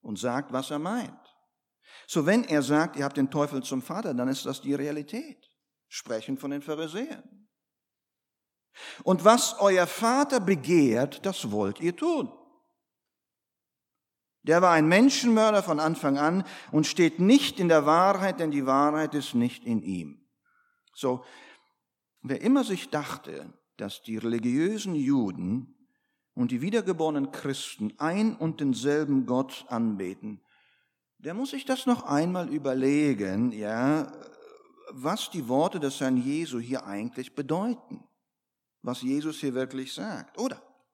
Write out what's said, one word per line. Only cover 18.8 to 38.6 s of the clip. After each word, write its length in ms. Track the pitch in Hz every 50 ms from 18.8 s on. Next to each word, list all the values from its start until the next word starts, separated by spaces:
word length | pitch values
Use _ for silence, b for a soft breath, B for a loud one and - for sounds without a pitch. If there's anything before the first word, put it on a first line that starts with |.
| 143 147 147 156 156 147 -
ist 200 | 147 135 - -
nicht 320 | 120 120 120 - - -
in 160 | 123 117 110
ihm. 480 | - 95 95 87 85 73 71 - _ _ _ _ _ _ _ _ _ _ _ _ _ _ _
So, 320 | - - 135 127 127 B B B B B B B B B B B _ _ _ _ _ _ _ _ _
wer 200 | _ 131 135 -
immer 220 | - 208 262 277 247
sich 260 | 220 196 180 - -
dachte, 640 | - 151 143 - - - - - 80 69 73 85 - _ _ _ _
dass 280 | _ 107 101 101 - _
die 140 | - 113 110
religiösen 800 | 107 117 117 117 110 123 123 139 160 185 220 214 208 202 175
Juden 920 | 151 139 127 139 135 117 98 90 - 90 90 104 127 131 - - _ _ _ _ _ _ _ _ _ _ _ _
und 180 | - 123 120
die 100 | 127 120
wiedergeborenen 680 | 131 185 202 233 202 185 185 160 160 156 151 143 139 135
Christen 640 | 139 - - 143 135 - - - - - 107 107 - _
ein 400 | 143 156 170 196 214 226 - -
und 240 | 160 160 156 -
denselben 640 | 151 139 131 110 117 139 147 151 156 143 143 135 127
Gott 400 | 110 123 127 135 135 - - - -
anbeten, 760 | 127 113 117 113 107 95 98 90 98 - - 107 104 98 _ _ _ _ _ _ _ _ _ _ _ _ _ _ _ _
der 140 | - 147 170
muss 160 | 208 262 269
sich 160 | - 277 262
das 220 | - 262 254 - -
noch 160 | 143 - -
einmal 440 | - 143 143 156 175 180 185 175 139
überlegen, 1040 | 131 151 143 143 127 131 131 135 143 147 151 147 135 101 101 95 95 101 117 123
ja, 600 | 113 107 107 104 110 113 123 135 151 160 147 - - - - - - - - - - - _ - _ _ - -
was 400 | - 135 127 147 185 220 - -
die 160 | - 180 139 113
Worte 320 | 123 135 156 190 - 185
des 200 | 147 139 135 -
Herrn 160 | 147 131 131
Jesu 440 | 127 120 131 143 156 170 151 127 120
hier 260 | 117 120 131 127 -
eigentlich 480 | 98 101 101 107 120 - - 127 127 _
bedeuten, 720 | - 147 127 156 170 196 233 240 240 - - - - - _ _ _ _ _ _ _ _ _ _ _